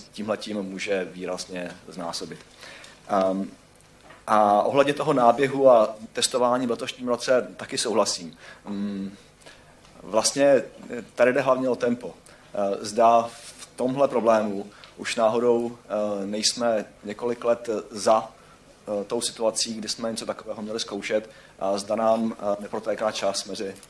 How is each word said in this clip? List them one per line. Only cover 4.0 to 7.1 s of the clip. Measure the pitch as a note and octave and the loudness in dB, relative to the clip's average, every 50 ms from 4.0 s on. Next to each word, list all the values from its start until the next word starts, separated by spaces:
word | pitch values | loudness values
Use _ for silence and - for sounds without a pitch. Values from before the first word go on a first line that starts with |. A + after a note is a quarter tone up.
| - - - - _ | -20 -20 -20 -14 _
a | - A2 G#2+ G#2+ G#2 G#2 G#2 | 2 4 4 6 6 6 4
ohledně | - A2 A#2+ C#3 C3+ D3 C#3+ | 4 4 4 4 4 4 0
toho | - C#3 D3+ C#3+ | 0 0 0 2
náběhu | B2+ A#2+ A#2 A#2 C3+ C#3 C3 C3+ C#3 C3+ C3 | 6 6 6 6 6 2 0 2 6 8 8
a | B2 A2+ G#2+ - - - A2+ - - | 8 8 6 4 0 -6 -16 -10 -4
testování | B2 A2+ - - B2 B2 A#2+ B2 B2+ C3 | -2 -2 0 0 2 2 2 2 0 0
v | A#2+ | -2
letošním | A#2 A2 C3 A#2+ - - B2+ | -4 -4 -6 -8 -10 -6 -4
roce | B2 | -2